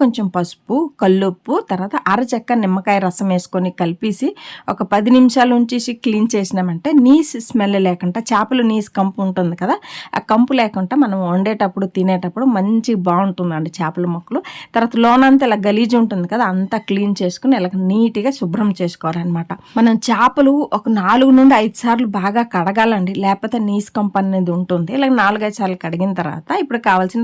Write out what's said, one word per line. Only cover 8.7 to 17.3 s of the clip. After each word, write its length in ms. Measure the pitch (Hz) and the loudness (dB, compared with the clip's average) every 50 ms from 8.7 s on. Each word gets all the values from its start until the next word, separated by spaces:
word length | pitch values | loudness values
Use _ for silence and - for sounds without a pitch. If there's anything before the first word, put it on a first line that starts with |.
నీసు 200 | 220 220 208 - - - | 0 -2 -4 -4 -4 -2
కంపు 260 | 190 196 190 - 196 | -2 -2 -2 -4 -4
ఉంటుంది 320 | 190 185 190 185 170 170 - | -4 -2 -2 -2 -2 -2 -4
కదా, 160 | 175 202 302 415 - - - - - - - - | -2 -2 -2 -4 -4 -12 -18 -18 -14 -8 -8 -6
ఆ 40 | - - 220 | -2 0 2
కంపు 220 | 220 247 247 269 254 | 2 2 2 2 0
లేకుండా 380 | 233 214 214 190 190 180 - 285 277 | 0 0 -2 -4 -4 -2 0 0 0
మనం 120 | 226 196 190 185 175 | 0 0 -2 -2 -2
వండేటప్పుడు, 580 | 175 185 190 214 220 214 214 190 185 196 196 190 - 190 | 0 0 0 -2 -2 -2 -2 -2 -2 -4 -6 -4 -2 -2
తినేటప్పుడు 500 | 185 190 190 180 180 180 175 220 254 269 233 196 | 0 0 0 0 -2 -6 -6 -2 0 0 0 0
మంచి 380 | 185 202 220 226 220 - 226 196 175 185 | 0 0 0 0 0 0 -2 -2 0 0
బాగుంటుందండి 640 | 170 175 196 196 180 - 180 175 165 156 160 165 - - | 2 2 2 0 -2 -4 -4 -4 -4 -4 -6 -8 -6 -6
చేపల 260 | 175 156 175 - 180 175 170 | -6 -6 -4 -4 -4 -4 -4
ముక్కలు. 260 | 170 175 - 220 302 381 - - - - - - | -6 -8 -8 -8 -8 -8 -8 -16 -20 -14 -6 -4
తర్వాత 200 | 233 226 233 - 226 233 | -2 -2 -2 0 2 4
లోనంతా 420 | 233 240 254 262 269 269 269 277 247 | 4 6 6 6 6 6 6 4 2
ఇలా 100 | 214 208 185 208 | 0 0 0 0
గలీజ్ 280 | 202 214 233 220 240 240 | 2 2 2 2 2 2
ఉంటుంది 280 | 226 214 214 185 175 175 208 | 2 2 0 -2 -4 -2 -2
కదా, 80 | 233 247 196 185 | -2 -2 0 0
అంతా 260 | 185 190 185 - 220 214 - | -2 -2 -2 -4 -6 -4 -2
క్లీన్ 260 | 202 196 202 202 202 - 196 | -2 -2 0 -2 -2 -2 -2
చేసుకుని 340 | 180 | -4